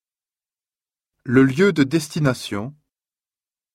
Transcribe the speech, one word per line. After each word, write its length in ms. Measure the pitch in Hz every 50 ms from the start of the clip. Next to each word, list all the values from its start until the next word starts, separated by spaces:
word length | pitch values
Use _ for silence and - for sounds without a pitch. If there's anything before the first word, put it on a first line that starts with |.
| _ _ _ _ _ _ _ _ _ _ _ _ _ _ _ _ _ _ _ _ _ _ _ _ _
Le 180 | 135 120 131
lieu 300 | 135 135 127 147 196 202
de 100 | 165 151
destination. 960 | 139 123 156 165 151 - - 170 147 131 120 - - - 107 101 107 143 - _ _ _ _ _ _ _ _ _ _ _ _ _ _ _ _ _ _ _